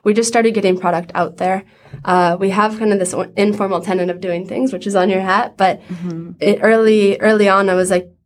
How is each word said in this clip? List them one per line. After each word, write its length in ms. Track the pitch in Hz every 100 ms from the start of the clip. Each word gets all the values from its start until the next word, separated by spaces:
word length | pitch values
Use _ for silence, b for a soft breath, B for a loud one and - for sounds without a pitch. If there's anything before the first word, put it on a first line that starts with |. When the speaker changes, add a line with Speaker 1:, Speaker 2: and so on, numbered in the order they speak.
Speaker 1:
we 100 | -
just 140 | 208 226
started 260 | 233 226
getting 240 | 220 196 185
product 320 | 185 170 175 -
out 220 | 170 175
there. 260 | 180 190 - B B B
Uh, 340 | - 180 175 175
we 120 | 196
have 260 | 190 214 220
kind 160 | 220
of 60 | 196
this 120 | 180
o-, 180 | - 180 -
informal 460 | 202 208 196 180
tenet 300 | 180 185 180
of 100 | 180
doing 260 | 185 175 190
things, 240 | 208 262
which 140 | 180 208
is 100 | 196
on 140 | 185
your 120 | 190
hat. 360 | 185 196 240 -
But 240 | 190 - -
Speaker 2:
Mm-hmm. 440 | 175 175 165 170 175
Speaker 1:
it, 200 | 202 208
early, 580 | 208 226 220 220 202 196
early 280 | 214 214 202
on, 200 | 196 196
I 40 |
was 160 | 185 185
like 180 | 180 180 _